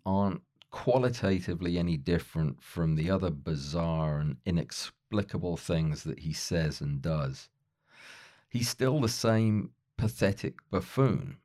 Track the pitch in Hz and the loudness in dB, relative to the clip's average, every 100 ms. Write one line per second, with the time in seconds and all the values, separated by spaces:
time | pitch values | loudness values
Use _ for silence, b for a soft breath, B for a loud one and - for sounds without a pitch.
0 | 95 98 101 87 - _ _ - - 127 | 0 2 2 -2 -8 _ _ -4 2 4
1 | 123 123 95 95 - 87 87 87 87 - | 4 2 2 2 0 -4 0 0 0 0
2 | - - - 80 78 - - 85 80 78 | 0 0 0 0 0 -2 -8 -2 2 2
3 | 82 95 92 71 76 76 71 82 82 80 | 2 2 0 -2 -4 -4 -2 -2 0 0
4 | 78 73 76 65 - 85 - - - - | 0 0 -2 -2 0 0 0 -6 -12 -14
5 | _ 107 98 90 87 87 - 82 80 73 | _ -4 -2 -4 -4 -4 0 0 2 -2
6 | 78 67 78 78 - 87 78 71 71 71 | -6 -6 -6 -6 -2 0 0 -2 -4 -2
7 | 82 78 67 67 - _ _ _ B B | -2 -2 -2 -6 -14 _ _ _ B B
8 | B B B B B 120 110 - 127 151 | B B B B B -2 -2 0 2 4
9 | 113 - 113 110 110 107 - - _ - | 2 2 2 4 4 2 0 -10 _ -2
10 | 110 - 101 101 71 - - 92 - - | -2 2 0 0 -6 -8 -4 -4 -2 2
11 | 135 71 50 - | 2 2 -4 -14